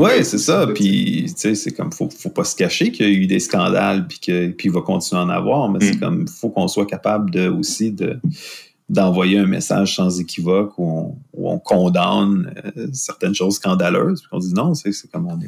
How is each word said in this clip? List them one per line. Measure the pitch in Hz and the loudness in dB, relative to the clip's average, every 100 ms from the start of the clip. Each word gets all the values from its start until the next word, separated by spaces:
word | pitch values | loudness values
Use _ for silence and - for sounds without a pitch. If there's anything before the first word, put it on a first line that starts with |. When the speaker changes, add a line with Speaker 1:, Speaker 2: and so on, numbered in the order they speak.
Speaker 1:
Ouais, | 190 254 | 4 4
c'est | - | 2
Speaker 2:
aussi, | - - | 0 2
Speaker 1:
ça. | 196 139 | 2 2
Speaker 2:
là, | |
Speaker 1:
Puis, | 104 101 98 98 - | 2 2 2 2 0
Speaker 2:
tu | - | -2
sais. | |
Speaker 1:
tu | - | -4
sais, | 107 | -2
c'est | 104 - | -2 -4
comme, | - - | -6 -8
faut, | - - | -6 -6
faut | - - | -6 -8
pas | - | -4
se | - - | -4 -2
cacher | 90 - 220 | -2 0 0
qu'il | 247 104 | 2 2
y | |
a | |
eu | 98 95 | 4 4
des | 98 | 2
scandales, | - 95 92 95 98 98 90 | 2 0 2 2 2 0 -4
puis | - | -6
que, | - 90 87 | -2 0 0
puis | 87 98 | -2 -2
il | |
va | 87 | 0
continuer | 82 92 - 90 | 0 -2 0 -2
à | |
en | 87 | 0
avoir, | 90 90 139 120 | 0 0 2 2
mais | 95 | 2
c'est | 101 | 2
Speaker 2:
Mm. | - | 2
Speaker 1:
comme, | 92 87 - | 0 -2 -4
faut | - 110 | -6 -4
qu'on | 98 90 | -2 0
soit | - 101 | 0 -2
capable | 92 107 107 101 | -2 -2 0 0
de, | 90 92 | 0 0
aussi | 85 - - 110 | 0 -2 -2 -2
de, | 101 87 - - - - - - _ - | -2 -4 -2 -4 -4 -10 -18 -20 _ -2
d'envoyer | 101 92 90 92 101 | 2 4 4 4 4
un | 95 | 4
message | 87 - 101 101 | 2 0 0 0
sans | - 92 90 | 2 0 0
équivoque | 85 - 85 95 101 - | -4 -4 2 2 2 -2
où | 85 | -2
on, | 80 85 - - | -2 -4 -10 -14
où | - 87 | -8 -4
on | 87 | -4
condamne, | - 92 90 87 - 98 98 98 87 92 98 - | 0 2 4 4 2 2 2 2 -2 -8 -12 -10
euh, | - | -10
certaines | - - - 95 | -8 -10 -4 -2
choses | 101 92 98 | 0 0 0
scandaleuses, | 98 92 87 90 87 95 | 0 2 2 2 2 -2
puis | - | -4
on | 95 | -6
dit | 90 | -2
non, | 92 160 | 0 0
c'est, | 156 101 | 0 -2
c'est | - - | -6 -8
comme, | 85 85 | -6 -6
on | |
n'est | 85 | -6